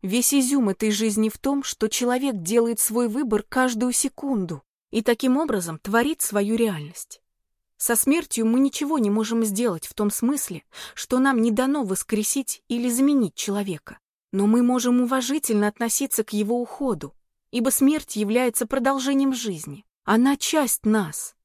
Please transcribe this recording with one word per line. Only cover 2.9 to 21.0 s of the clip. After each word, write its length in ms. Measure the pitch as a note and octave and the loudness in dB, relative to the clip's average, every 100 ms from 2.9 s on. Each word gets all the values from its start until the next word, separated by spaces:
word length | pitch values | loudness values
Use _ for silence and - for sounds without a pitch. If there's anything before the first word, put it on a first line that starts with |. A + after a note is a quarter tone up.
| A3 A#3+ | 0 0
выбор 360 | A3+ C4 G#3 - | 0 0 -2 0
каждую 440 | B3+ B3+ A3+ B3 | 0 0 0 0
секунду 720 | A#3+ C#4 - C#4 A#3+ F3 D#3 _ _ _ | 0 -2 -4 -4 -2 -2 -8 _ _ _
и 120 | A3 | -2
таким 340 | A3+ A#3 C4 C4 | 0 2 2 2
образом 420 | D#4 A3 E3+ D#3+ | 0 -2 -4 -8
творит 440 | - A3+ C4 D#4+ | 0 0 2 -2
свою 340 | - G3+ G3+ A3+ | -2 -2 0 0
реальность. 640 | A3+ E3+ D3 - - - _ _ _ _ _ _ | 0 -2 -8 -14 -18 -20 _ _ _ _ _ _
Со 200 | - A#3 | -2 0
смертью 500 | - D#4+ - - A3+ | 2 0 0 -2 2
мы 140 | A#3+ | 2
ничего 380 | C#4 - D4 D#4 | 2 0 -2 0
не 120 | G#3 | 2
можем 340 | G#3 A3 A#3 | 0 0 0
сделать 420 | A3 G3 A#3+ E3+ - | 0 0 -2 -2 -8
в 80 | |
том 160 | - G#3 | -2 -2
смысле, 540 | - A#3 C#4+ - E3 _ - - | 0 -2 -2 -4 -10 _ -20 -18
что 240 | - - B3+ | -14 -2 2
нам 220 | C4+ B3+ | 2 2
не 100 | A#3 | 2
дано 320 | G#3+ C4 D4 | 2 0 0
воскресить 760 | G#3+ F#3+ - G#3+ G#3+ C#4 C4 - _ | -2 -4 -2 -2 -2 -4 -4 -10 _
или 220 | A#3+ B3 | -4 -2
заменить 440 | A#3+ C4+ C#4+ G3+ | 2 2 4 0
человека, 640 | - - G3+ G3+ D#3 - - _ _ _ | -2 -4 -4 -4 -8 -10 -20 _ _ _
но 140 | G3 G3+ | 0 4
мы 160 | A#3 | 4
можем 380 | B3 B3+ B3 B3 | 4 2 2 2
уважительно 680 | B3 C4 B3 D4 - G#3+ G#3 | 2 0 -2 -4 0 0 0
относиться 560 | - A#3 - C#4 - | 0 -4 -2 -2 -2
к 100 | G#3 | -2
его 280 | G#3 G#3 A#3+ | -2 0 -2
уходу, 540 | A#3+ - C#4 E3+ C#3 _ _ _ _ | -2 -4 -4 -4 -6 _ _ _ _
ибо 200 | B3 A#3+ | -2 0
смерть 460 | B3+ C#4 D4+ - G#3+ | 4 4 2 -2 -4
является 500 | G#3 A#3 B3+ A#3 A3+ | 0 2 2 0 -2
продолжением 680 | C4+ B3+ C#4 C4 C#4 C#4 | 0 0 0 0 2 2
жизни. 520 | B3+ A3 E3+ D3+ C#3+ _ _ | 0 -4 -6 -10 -14 _ _
Она 320 | - A3 C4 C#4 | 2 4 4 2
часть 480 | - D#4+ C4+ - | 0 0 0 0
нас. 500 | G#3+ G#3+ | 2 2